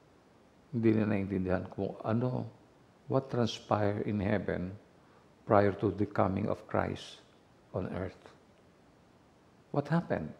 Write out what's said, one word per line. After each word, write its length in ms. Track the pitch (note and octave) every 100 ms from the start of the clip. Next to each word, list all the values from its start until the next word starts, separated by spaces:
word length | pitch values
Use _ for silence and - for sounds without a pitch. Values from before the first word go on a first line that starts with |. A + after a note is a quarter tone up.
| - - - - - - -
Hindi 200 | B2 A2+ A2
na 80 | G#2+
naiintindihan 560 | G#2 G2 F#2 F#2 F#2 F2+
kung 320 | - G2 - -
ano, 400 | A#2 B2+ B2+ A#2 - - - - - -
what 180 | C3 C#3
transpired 760 | B2 A2+ - - G#2 G#2 G#2 -
in 160 | G#2
heaven 480 | G2 G#2 - F2 F2+ G#2 - - - - - -
prior 300 | - G#2+ G2+
to 160 | F#2+ G#2
the 160 | F#2 G#2
coming 400 | - G2 F#2+ G#2
of 160 | F#2+ -
Christ 560 | G2+ F#2 F#2+ - - - - _ - -
on 160 | G2 F#2
earth. 320 | F#2 F#2 - - - - - - _ - - - - - _ _ - -
What 160 | C#3+ C#3+
happened? 400 | E3 - E2+ D#2 -